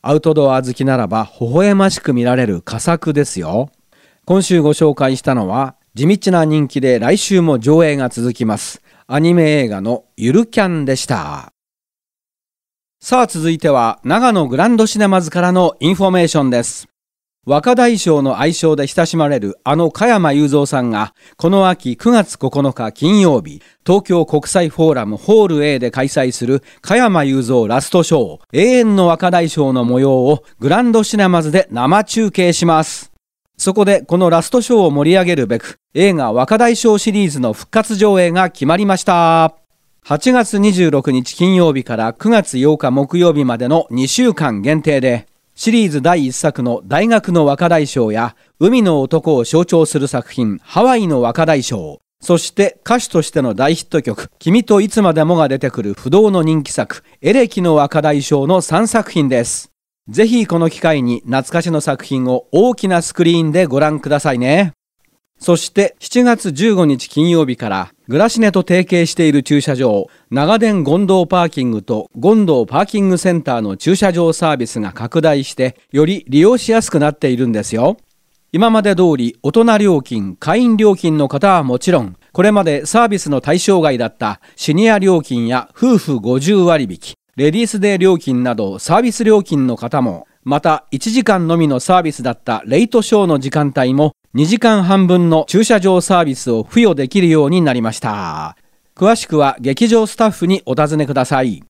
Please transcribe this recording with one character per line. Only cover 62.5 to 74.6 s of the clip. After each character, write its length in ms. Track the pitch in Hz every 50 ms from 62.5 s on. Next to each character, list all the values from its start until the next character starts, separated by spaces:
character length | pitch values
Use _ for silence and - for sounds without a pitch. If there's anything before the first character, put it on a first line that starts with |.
大 240 | - 160 214 254 240
き 120 | - - 190
な 140 | 185 175
ス 140 | 170 - -
ク 80 | - 175
リ 120 | 165 170
ー 100 | 170 165
ン 60 | 156
で 140 | 147 175 185
ご 140 | 156 123 139
覧 200 | 147 151 151 147
く 100 | - 143
だ 100 | 147 147
さ 140 | - 156 135
い 40 | 120
ね。 360 | 123 127 147 180 202 170 - _ _ _ _ _ _ _ _ _ _ _ _ _
そ 180 | - - 175 160
し 120 | - -
て 260 | _ 202 202 190 - _
七 240 | - - - 247 247
月 300 | 247 233 226 - 196 147
十 220 | 131 190 233 208
五 100 | 185 175
日 240 | 151 139 120 - -
金 180 | - 147 156 175
曜 180 | 170 165 156
日 120 | 131 123 -
か 120 | 123 110
ら、 200 | 98 95 90 - _ _ _ -
グ 120 | 117 151
ラ 100 | 202 233
シ 100 | - 226
ネ 120 | 226 208
と 100 | 180 190
提 220 | 175 - 180 180 180
携 240 | - 190 175 170 165
し 80 | -
て 120 | - 170 156
い 40 |
る 120 | 143 143 135
駐 160 | - 147 147
車 140 | 139 - 139
場、 320 | 127 131 120 104 101 95 - _ _ _ _
長 300 | 120 131 147 170 214 226
電 260 | 220 220 208 190 151
権 220 | 135 151 185 202 180
堂 180 | 190 190 175
パ 160 | - - 180
ー 80 | 175 165
キ 140 | - - 127
ン 80 | 123
グ 100 | 113 107
と 280 | 98 - 117 107 - _ _
権 320 | - 113 175 220 220 208
堂 200 | 175 151 127 113
パ 160 | 95 120 151
ー 40 | 202
キ 160 | 196 - 214
ン 80 | 196 190
グ 80 | 185 175
セ 160 | - 190 175
ン 80 | 170
タ 160 | - - 127 117
ー 20 |
の 160 | 107 104 98
駐 200 | - - 156 190
車 180 | 190 214 196 175
場 180 | 170 175 165
サ 200 | 156 - - 160
ー 60 | 151
ビ 80 | 131